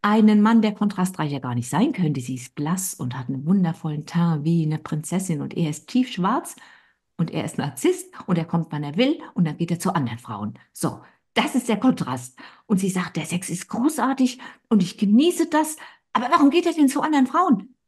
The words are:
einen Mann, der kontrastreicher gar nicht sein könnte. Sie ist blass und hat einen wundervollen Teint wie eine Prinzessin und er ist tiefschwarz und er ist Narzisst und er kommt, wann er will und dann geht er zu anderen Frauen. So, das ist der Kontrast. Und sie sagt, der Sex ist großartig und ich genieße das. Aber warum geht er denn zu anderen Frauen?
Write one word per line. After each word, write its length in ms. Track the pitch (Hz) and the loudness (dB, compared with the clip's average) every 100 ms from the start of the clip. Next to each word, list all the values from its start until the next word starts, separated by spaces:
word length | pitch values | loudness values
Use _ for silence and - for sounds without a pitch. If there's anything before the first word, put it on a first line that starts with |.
einen 400 | 208 220 214 208 | 4 6 6 8
Mann, 200 | 214 233 | 6 6
der 120 | 214 | 4
kontrastreicher 640 | 208 208 196 185 - 151 139 | 0 -2 0 -4 -2 -4 -4
gar 160 | 127 | -2
nicht 160 | 120 120 | -4 -2
sein 220 | 143 277 | 0 0
könnte. 280 | 190 160 139 | 2 0 -2
Sie 140 | 127 | -6
ist 220 | 127 - - | -10 -10 -6
blass 380 | 147 185 - | -4 -2 -4
und 220 | - 127 131 | -6 -8 -6
hat 120 | 123 | -6
einen 180 | 135 147 | -6 0
wundervollen 580 | 196 170 160 160 151 | 2 2 -2 -6 -6
Teint 400 | 151 170 170 156 | -4 0 0 0
wie 200 | 151 170 | 2 2
eine 140 | 151 156 | 0 -4
Prinzessin 640 | - 151 - 185 185 151 | -6 -6 -4 -4 -2 -4
und 160 | - - | -4 -2
er 140 | 160 | -4
ist 160 | 151 - | -4 -4
tiefschwarz 680 | 247 254 - 185 269 339 - - - _ _ _ - | -2 -2 -2 -2 -2 -4 -18 -20 -20 _ _ _ -6
und 140 | 160 | -4
er 140 | 156 | -4
ist 140 | 165 - | -6 -6
Narzisst 540 | 143 - 359 359 - - - | -8 -2 0 0 -8 -16 -2
und 120 | 165 | -2
er 60 | |
kommt, 280 | 165 170 156 | 0 -2 -2
wann 120 | 147 | -6
er 120 | 143 160 | -6 0
will 220 | 262 339 - | 0 0 -6
und 120 | - 165 | -2 -2
dann 100 | 151 | -2
geht 140 | 170 | -4
er 80 | 170 | -2
zu 160 | 185 | -2
anderen 240 | 170 120 117 | -2 -4 -6
Frauen. 400 | - 104 107 - _ | -12 -10 -10 -10 _
So, 280 | - 147 - - _ _ | -6 -6 -6 -20 _ _
das 200 | 226 302 | -2 0
ist 140 | 262 - | -2 -2
der 100 | 208 | 0
Kontrast. 600 | 262 254 - 127 - - - _ _ | 2 0 -4 -6 -10 -20 -20 _ _
Und 120 | 190 | 0
sie 120 | 190 | 0
sagt, 260 | 185 175 170 | -4 -4 -6
der 100 | 156 | -6
Sex 240 | 175 - | -6 -6
ist 180 | 170 - | -8 -6
großartig 720 | 226 277 294 240 269 254 - - - _ | -2 -2 0 -2 0 0 -2 -18 -20 _
und 140 | 214 | 2
ich 160 | 175 - | 2 0
genieße 480 | 202 220 330 349 330 | 4 6 4 2 0
das. 300 | 302 311 - - _ _ | 2 0 -4 -18 _ _
Aber 160 | 220 247 | -6 0
warum 200 | 339 285 | 4 6
geht 160 | 330 349 | 6 0
er 60 | |
denn 160 | 320 277 | 4 4
zu 120 | 277 | 4
anderen 260 | 311 294 262 | 2 2 4
Frauen? 480 | 320 370 233 - _ | 2 2 2 0 _